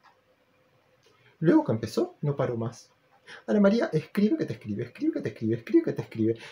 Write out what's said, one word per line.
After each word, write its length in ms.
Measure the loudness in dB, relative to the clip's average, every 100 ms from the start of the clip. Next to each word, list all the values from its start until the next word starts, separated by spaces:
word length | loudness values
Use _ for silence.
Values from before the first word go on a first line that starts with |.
| _ _ _ _ _ _ _ _ _ _ _ _ _ -2
Luego 240 | 4 4
que 80 | 4
empezó, 440 | -2 -2 -4 -4 -4
no 140 | -4 -2
paró 220 | -2 -2
más. 340 | -6 -8 -20 _ _ _ -20 -14 -2
Ana 140 | 4
María 280 | 4 4 2
escribe 440 | -2 -2 0 2 2
que 80 | -2
te 80 |
escribe, 300 | -6 -8 -8
escribe 300 | -8 -6 -4
que 80 | -4
te 80 | -6
escribe, 260 | -4 -4 -4
escribe 280 | 2 2 2
que 80 |
te 80 | -4
escribe. 360 | -8 -2 -2 -2 -8